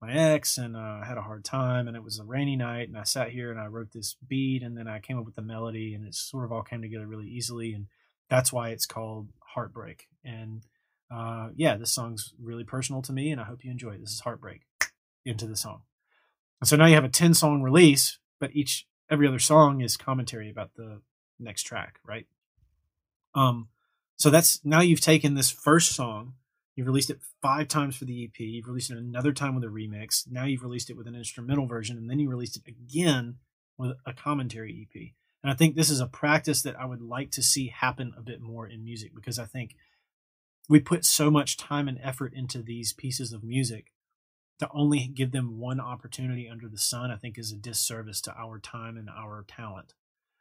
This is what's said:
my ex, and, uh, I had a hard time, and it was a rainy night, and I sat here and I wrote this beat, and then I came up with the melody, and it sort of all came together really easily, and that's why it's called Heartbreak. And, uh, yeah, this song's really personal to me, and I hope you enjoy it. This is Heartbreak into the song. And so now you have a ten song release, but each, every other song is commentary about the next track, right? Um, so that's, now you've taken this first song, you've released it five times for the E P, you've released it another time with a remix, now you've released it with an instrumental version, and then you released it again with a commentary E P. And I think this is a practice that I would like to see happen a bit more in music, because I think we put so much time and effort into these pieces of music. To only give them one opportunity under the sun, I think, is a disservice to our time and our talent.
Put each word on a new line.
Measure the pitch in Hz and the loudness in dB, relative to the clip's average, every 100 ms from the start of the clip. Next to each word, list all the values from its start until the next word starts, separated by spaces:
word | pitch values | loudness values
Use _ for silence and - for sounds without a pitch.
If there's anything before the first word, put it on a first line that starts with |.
my | 110 | -6
ex, | 135 160 151 - - | 2 4 2 0 -4
and, | 120 113 | -4 -8
uh, | 110 107 | -10 -10
I | |
had | 107 120 | -10 -8
a | |
hard | 101 107 | -8 -10
time, | 101 135 127 123 120 | -6 -2 0 0 -2
and | 117 | -8
it | |
was | 110 107 | -12 -12
a | |
rainy | 107 131 143 135 | -6 -2 -2 -2
night, | 120 120 120 | -4 -6 -8
and | 110 | -8
I | |
sat | 101 135 117 | -4 -2 -4
here | 123 120 | -6 -8
and | 113 | -8
I | 107 | -10
wrote | 113 110 | -10 -12
this | 117 104 - 127 | -10 -12 -12 -6
beat, | 135 135 131 | -2 0 -2
and | 120 117 | -4 -10
then | 113 | -10
I | 107 | -12
came | - 127 | -8 -8
up | 110 | -8
with | |
the | 107 | -10
melody, | 110 113 113 110 110 | -10 -8 -8 -6 -8
and | 104 107 | -8 -10
it | |
sort | - - 135 123 | -10 -10 -8 -6
of | |
all | 113 | -8
came | 107 120 | -8 -10
together | 110 110 107 | -10 -12 -12
really | 110 104 | -12 -12
easily, | 123 113 120 113 | -8 -8 -8 -8
and | 104 101 _ _ _ - | -8 -12 _ _ _ 0
that's | 127 127 | 2 2
why | 123 117 | 0 -6
it's | 113 - | -4 -6
called | - 110 110 104 _ - | -6 -8 -10 -12 _ -14
Heartbreak. | - 110 104 107 - _ _ | -10 -8 -10 -16 -18 _ _
And, | 131 113 110 110 107 _ _ _ - | -16 -12 -12 -14 -16 _ _ _ -14
uh, | 117 113 113 113 | -10 -8 -6 -8
yeah, | - 160 104 | 0 0 0
this | 113 | -2
song's | - 117 113 - - | -4 -4 -8 -12 -14
really | 117 117 | -12 -12
personal | 113 131 131 135 | -8 -6 -4 -6
to | 131 | -6
me, | 135 147 | -4 -4
and | 143 | -4
I | |
hope | 107 123 | -8 -12
you | 131 | -10
enjoy | 123 117 | -10 -10
it. | 98 | -12
This | 104 | -12
is | 110 | -10
Heartbreak | 120 113 - - _ - - _ _ _ 135 | -8 -10 -12 -18 _ -4 -4 _ _ _ -8
into | 110 113 | -8 -6
the | 107 | -8
song. | 110 104 _ _ _ _ _ _ _ - | -8 -10 _ _ _ _ _ _ _ -2
And | - | 4
so | 147 | 10
now | 160 | 12
you | |
have | 156 | 10
a | 135 | 8
ten | - 170 | 6 6
song | 165 156 147 | 8 6 4
release, | 131 151 165 139 - - _ - | 6 10 10 10 4 0 _ -8
but | 135 147 | -4 -2
each, | 139 - - _ - | 0 -2 -6 _ -2
every | 151 147 | 4 4
other | 131 | 4
song | - 156 147 139 | 8 10 10 6
is | 120 - | 0 -2
commentary | - 131 113 117 107 | -2 -2 -2 -6 -10
about | 104 101 - | -10 -12 -12
the | 113 104 _ _ _ - | -16 -16 _ _ _ -16
next | 117 95 | -12 -8
track, | - 110 - - - | -8 -8 -10 -14 -14
right? | 107 - _ _ _ _ _ _ _ _ _ _ | -14 -14 _ _ _ _ _ _ _ _ _ _
Um, | 139 131 120 113 _ _ _ _ - | 4 4 4 -6 _ _ _ _ 2
so | 151 | 6
that's, | 156 165 - | 8 8 4
now | 143 156 | 4 6
you've | 180 160 | 8 6
taken | - 156 147 | 8 6 6
this | 139 127 | 2 2
first | - - 160 165 | 2 6 6 6
song, | - 123 107 123 - _ _ _ - | 0 -4 -8 -12 -18 _ _ _ -6
you've | 127 | 0
released | 131 143 | 2 0
it | - - - | -4 -12 -6
five | 139 143 147 | 0 0 0
times | 151 143 131 | 0 -2 -4
for | |
the | 131 | -8
E | 123 117 | -8 -10
P, | - | -10
you've | 113 117 117 | -10 -10 -8
released | 123 123 | -8 -6
it | 117 | -8
another | 120 120 139 | -8 0 0
time | 139 139 | 2 -2
with | 131 | -2
a | 117 | -4
remix, | 107 110 104 107 - - | -6 -8 -10 -4 -4 -4
now | 127 | -6
you've | 135 131 | -4 -4
released | 123 123 123 | -6 -8 -10
it | 120 | -12
with | 117 | -14
an | |
instrumental | 120 113 - 120 143 131 | -12 -12 -10 -2 0 0
version, | 117 110 120 | -4 -6 -8
and | 113 | -4
then | 135 | -2
you | 143 | 0
released | 123 117 - | -2 -6 -10
it | - | -16
again | 123 120 147 170 135 120 123 _ _ _ - | -20 -6 0 4 2 0 -10 _ _ _ -8
with | 127 127 | -6 -6
a | - | -10
commentary | 120 147 147 123 110 110 | -8 -4 -2 -2 -8 -12
E | - 107 | -14 -16
P. | - 110 _ _ _ | -18 -18 _ _ _
And | 143 | -2
I | |
think | 135 165 | 4 4
this | 151 151 | 4 2
is | 143 | 2
a | 127 | -2
practice | - 147 151 156 143 | -2 2 2 2 -2
that | 143 - | -2 -6
I | |
would | 127 120 | -10 -10
like | 117 123 143 | -10 -8 -6
to | - | -2
see | - - 127 | 2 2 -2
happen | - 127 123 123 117 | -2 -2 -2 -8 -10
a | |
bit | 113 117 | -14 -12
more | 117 117 113 | -12 -12 -12
in | 113 | -12
music, | 113 117 104 | -12 -12 -14
because | 95 113 113 | -14 -10 -8
I | 110 | -8
think | 135 120 _ _ _ _ _ _ _ _ _ - | -10 -10 _ _ _ _ _ _ _ _ _ 8
we | 151 | 8
put | 147 175 - | 8 2 2
so | - 151 | 4 6
much | 151 139 - | 6 4 -4
time | - 143 139 | -4 -4 -4
and | 127 | -6
effort | 135 131 127 | -8 -6 -8
into | 131 127 127 | -8 -8 -8
these | 113 117 110 | -8 -8 -6
pieces | - 135 127 120 | -6 -6 -6 -6
of | 110 | -8
music. | 113 127 123 110 - _ _ _ _ _ _ - | -4 -2 -2 -4 -16 _ _ _ _ _ _ -8
To | 147 | -6
only | 147 147 147 127 | 2 2 2 0
give | 135 131 | -2 -2
them | 131 123 113 | -2 -4 -6
one | 123 131 | -6 -4
opportunity | 117 120 - - 131 123 117 | -6 -8 -12 -8 -6 -6 -8
under | 117 117 | -14 -12
the | 107 | -4
sun, | - 120 123 | -4 -4 -6
I | 110 | -8
think, | 120 107 | -10 -12
is | 110 | -12
a | 107 | -10
disservice | 113 107 - 113 110 101 | -8 -4 -4 -6 -10 -10
to | - - | -10 -12
our | 113 110 | -14 -14
time | - 117 113 113 | -14 -12 -12 -12
and | 104 | -14
our | 98 110 104 101 | -14 -14 -14 -16
talent. | - 113 95 87 _ _ _ _ _ | -14 -14 -14 -18 _ _ _ _ _